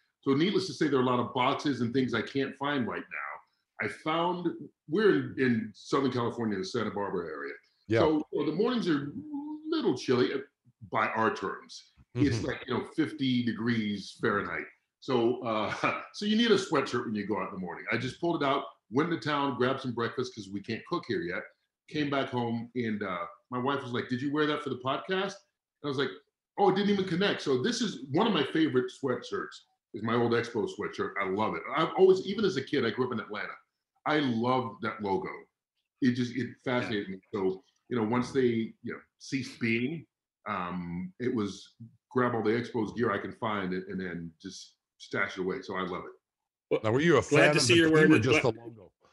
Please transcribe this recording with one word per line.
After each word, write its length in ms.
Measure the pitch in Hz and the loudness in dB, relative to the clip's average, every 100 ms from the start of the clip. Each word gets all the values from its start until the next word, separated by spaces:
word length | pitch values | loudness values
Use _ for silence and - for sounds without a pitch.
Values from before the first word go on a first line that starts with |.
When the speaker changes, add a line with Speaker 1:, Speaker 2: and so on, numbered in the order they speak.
| _ _ | _ _
Speaker 1:
So 120 | 139 | 0
needless 320 | 135 190 190 - | 2 2 2 -2
to 80 | |
say, 140 | - 151 | 0 2
there 100 | 135 | 2
are 60 | |
a 20 | 127 | 2
lot 140 | 123 | 2
of 160 | 110 127 | 0 0
boxes 460 | 127 - 147 120 | 0 0 0 0
and 120 | 120 | 0
things 220 | 131 123 110 | 0 0 0
I 80 | |
can't 320 | 101 139 131 - | -2 -2 -4 -4
find 300 | 143 143 104 | -4 -2 -2
right 160 | 87 | -4
now. 840 | - 76 71 76 _ _ _ - 104 | -8 -10 -10 -12 _ _ _ -6 -6
I 40 | |
found, 560 | - 156 165 175 180 170 - - _ - | -4 -2 0 0 0 -4 -6 -12 _ -4
we're 220 | 175 208 | 4 6
in, 240 | 147 123 - | 4 2 0
in 340 | 127 113 107 - | 2 2 0 -10
Southern 360 | - 143 135 | -2 0 2
California, 440 | 120 117 - 110 98 | 0 -2 -2 -2 -2
in 60 | |
the 60 | 92 | -2
Santa 220 | 120 107 | -2 -2
Barbara 380 | 98 98 92 82 | -2 -2 -4 -4
area. 260 | 73 71 - _ _ - | -8 -10 -10 _ _ 0
Speaker 2:
Yeah. 120 | 110 | 4
Speaker 1:
So, 240 | 156 156 - | 4 2 0
you 80 | 165 | -2
know, 60 | 151 | 0
the 80 | 160 | 2
mornings 300 | 233 247 175 | 2 2 0
are 160 | 143 | 0
a 80 | - - 302 285 302 302 311 | -2 -10 -10 -10 -8 -10 -4
little 260 | 320 196 131 | 0 0 0
chilly, 380 | - 123 - | 2 2 2
uh, 40 | - - _ _ _ 98 | 0 -8 _ _ _ -4
by 140 | 117 110 | -2 0
our 260 | 110 110 101 | 2 2 0
terms. 560 | 90 - - - - _ _ 120 | -4 -8 -14 -20 -20 _ _ 0
It's 220 | 139 117 | 2 2
Speaker 2:
Mm-hmm. 100 | 143 | -4
Speaker 1:
like, 160 | 113 - | -6 -4
you 60 | |
know, 120 | 117 - - | -4 -2 -2
fifty 480 | 143 - 131 123 | -2 0 0 2
degrees 760 | 117 101 117 113 104 101 - - | 0 0 0 0 0 -4 -8 -4
Fahrenheit. 460 | 117 101 90 78 - - _ _ | 0 0 -2 -6 -8 -16 _ _
So, 420 | - 123 117 127 | -2 2 2 0
uh, 280 | 120 107 98 - 127 - - | -2 -2 -2 0 -2 -2 -8
<laughs> 60 | |
so 120 | - 208 | -4 0
you 100 | 214 | 4
need 140 | 233 | 6
a 80 | 202 | 4
sweatshirt 480 | - 147 - 123 113 | 4 0 0 -2 -2
when 80 | |
you 140 | 104 95 | -4 -2
go 120 | 95 | -2
out 100 | 95 | -4
in 40 | |
the 60 | 95 | -6
morning. 260 | 90 80 95 | -8 -8 -4
I 60 | 120 | -2
just 220 | 123 - | -4 -4
pulled 220 | 170 165 | -2 0
it 40 | 139 | 2
out, 160 | 139 - - - | 0 -4 -14 -4
went 240 | 120 165 | 0 0
into 100 | 160 | 0
town, 320 | 147 143 139 120 | -2 0 0 2
grabbed 260 | 123 131 | 2 0
some 120 | 131 | -4
breakfast 400 | 113 113 - 123 | -2 -2 -2 -6
'cause 160 | - 95 | -8 -8
we 100 | 101 | -8
can't 180 | 101 107 - | -6 -8 -4
cook 140 | 175 - | -6 -2
here 140 | 92 | -4
yet, 220 | 85 98 - _ _ _ - | -4 -6 -8 _ _ _ -8
came 220 | 151 143 | -4 0
back 200 | 139 127 | 0 0
home, 420 | 127 117 117 113 | -2 -2 -2 -4
and, 300 | 127 113 104 | -4 -2 -2
uh, 220 | 101 87 85 - - | -4 -4 -8 -12 -8
my 80 | 123 | -4
wife 240 | 131 139 | -2 -2
was 80 | 120 | -2
like, 180 | 120 - | -4 -2
"Did 140 | 123 | -2
you 100 | 143 | 0
wear 140 | 151 147 | 0 0
that 160 | 147 | 0
for 60 | 131 | -4
the 80 | 127 | -4
podcast?" 560 | 131 147 - 185 196 - _ _ _ _ | -4 -4 -2 -2 -2 -6 _ _ _ _
And 20 | 147 | -4
I 20 | |
was 100 | 135 | -2
like, 100 | 131 - _ _ _ - | -2 -4 _ _ _ 2
"Oh, 120 | 196 | 4
it 60 | 202 | 6
didn't 140 | 202 | 4
even 160 | 196 185 | 2 0
connect." 380 | 170 202 127 | 0 0 0
So 180 | 147 127 | 0 2
this 200 | 208 - | 0 0
is 240 | 208 131 147 | -2 -4 -2
one 140 | 151 233 | 2 2
of 80 | |
my 120 | 170 202 | 2 2
favorite 460 | 160 151 127 127 | 2 2 2 0
sweatshirts, 680 | - 135 123 - 95 85 - - _ _ | -2 -4 -2 -4 -8 -8 -14 -20 _ _
is 80 | 107 | -6
my 140 | 113 120 | 0 2
old 160 | 117 | 4
Expo 360 | 117 117 113 92 | 2 0 -2 -2
sweatshirt. 440 | - 92 - 95 98 | -4 -6 -4 -4 -2
I 80 | 95 | -2
love 240 | 98 107 | 0 0
it. 80 | - - 139 | -2 -4 0
I've 180 | 165 - | 0 6
always, 260 | 190 185 190 | 8 6 2
even 200 | 214 190 | 0 0
as 120 | 135 | 0
a 60 | |
kid, 200 | - 139 | -2 0
I 60 | 113 | 2
grew 160 | 120 123 | 0 -2
up 80 | |
in 60 | 110 | -2
Atlanta. 340 | 98 104 90 - _ _ _ _ 143 | -6 -8 -8 -12 _ _ _ _ 0
I 120 | 151 | 2
loved 640 | 135 113 123 127 110 - | 2 0 2 2 0 -4
that 220 | 110 107 | -6 -4
logo. 260 | 101 95 - - - _ _ _ _ - | -2 -2 -2 -10 -16 _ _ _ _ -2
It 120 | 131 | 0
just, 180 | 123 120 123 | 2 -2 -4
it 120 | 117 - 135 | -6 -6 -4
Speaker 3:
Yeah. 140 | 123 | -2
Speaker 1:
fascinated 300 | 120 104 95 | -2 -4 -4
me. 100 | 95 _ | -10 _
So, 320 | 107 95 95 _ _ - | -2 -2 -2 _ _ -6
you 60 | 123 | -2
know, 80 | |
once 280 | 107 123 123 | 0 0 0
they, 420 | 139 123 113 110 - | 2 2 2 -2 -6
you 120 | 113 | -10
know, 60 | 78 - _ | -10 -14 _
ceased 400 | - 135 113 - | -8 -6 -6 -4
being, 460 | 117 113 127 165 - _ _ _ 104 | -2 0 -2 -6 -12 _ _ _ -8
um, 680 | 98 87 90 87 87 92 - | -6 -4 -6 -6 -6 -8 -6
it 140 | 123 | -4
was 420 | 120 101 90 - - 113 _ _ | -2 -2 -6 -18 -20 -20 _ _
grab 220 | 127 123 | 0 0
all 80 | 117 | 0
the 100 | 107 | 2
Expo's 420 | 117 113 117 98 | 0 0 -4 -4
gear 180 | 92 117 | -2 -2
I 80 | 101 | -2
can 120 | 95 | -6
find 400 | - 113 104 92 | -6 -4 -2 -2
and, 100 | 92 95 | -4 -6
and 120 | 95 | -6
then 320 | 92 85 82 - | -6 -8 -10 -12
just 340 | 95 - - _ _ _ | -14 -14 -18 _ _ _
stash 400 | - 123 98 95 | -6 -4 -4 -4
it 40 | |
away. 200 | 92 82 | -4 -4
So 140 | - 92 | -6 -6
I 60 | |
love 220 | 90 87 80 | -4 -6 -8
it. 80 | - _ _ _ _ - | -16 _ _ _ _ -4
Speaker 3:
Well, 80 | - | -2
Speaker 2:
Now, 80 | 110 | 2
were 80 | 123 | 2
you 180 | 170 135 | 6 4
a 40 | |
Speaker 3:
glad 240 | - 143 147 | 6 6 6
Speaker 2:
fan 60 | |
Speaker 3:
to 60 | 156 | 6
Speaker 2:
of 40 | |
Speaker 3:
see 100 | 135 | 6
Speaker 2:
the 60 | 170 | 6
Speaker 3:
you're 80 | 160 | 6
Speaker 2:
team 60 | |
Speaker 3:
wearing 200 | 156 156 | 8 8
Speaker 2:
or 20 | 151 | 8
Speaker 3:
it. 20 | |
Speaker 2:
just 200 | 131 117 | 6 4
Speaker 3:
Gla- 120 | 123 | 4
Speaker 2:
the 60 | 110 | 0
logo? 320 | 113 113 87 _ _ | -6 -18 -20 _ _